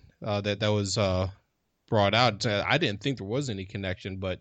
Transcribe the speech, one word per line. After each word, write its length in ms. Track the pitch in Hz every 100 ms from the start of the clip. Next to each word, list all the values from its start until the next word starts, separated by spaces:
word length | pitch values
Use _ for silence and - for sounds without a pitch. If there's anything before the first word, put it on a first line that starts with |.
| - _
uh, 160 | 107 104
that, 200 | 104 101
that 80 | 107
was, 280 | 104 101 101
uh, 320 | 98 92 92 - _ _ _ _ _
brought 260 | 113 101
out. 320 | 107 123 101 123
Uh, 180 | 101 82
I 120 | 135
didn't 240 | 160 104
think 160 | 143 123
there 80 | 98
was 240 | 120 143
any 160 | 98 95
connection, 500 | 101 98 92 101 95
but 240 | 95 90